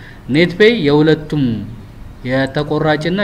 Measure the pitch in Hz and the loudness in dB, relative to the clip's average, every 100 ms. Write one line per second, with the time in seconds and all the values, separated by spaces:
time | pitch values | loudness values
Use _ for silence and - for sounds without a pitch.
0 | - - - 143 175 190 214 233 143 151 | -20 -14 -2 0 0 4 2 4 2 4
1 | 160 156 - 151 123 104 101 - - - | 4 2 0 -2 0 -2 -8 -14 -18 -18
2 | - - 127 131 135 151 147 151 156 151 | -18 -12 -4 -2 -2 -2 -2 -2 0 0
3 | 165 190 | -2 -2